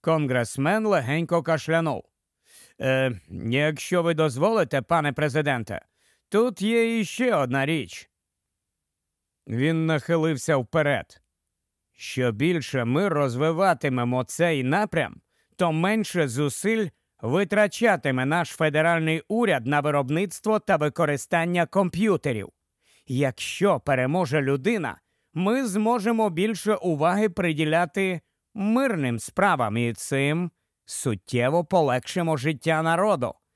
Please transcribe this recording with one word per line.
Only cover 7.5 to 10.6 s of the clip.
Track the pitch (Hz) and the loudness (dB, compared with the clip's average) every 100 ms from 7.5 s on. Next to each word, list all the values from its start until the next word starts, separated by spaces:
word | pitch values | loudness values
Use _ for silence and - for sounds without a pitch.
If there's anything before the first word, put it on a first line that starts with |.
| 135 | 0
річ». | 139 160 90 - - _ _ _ _ _ _ _ _ _ _ _ _ _ - | 0 -2 -4 -12 -20 _ _ _ _ _ _ _ _ _ _ _ _ _ -8
Він | 113 147 165 | -2 0 0
нахилився | 160 151 - 170 160 143 - | 0 -2 0 0 0 0 0
вперед. | 143 | -2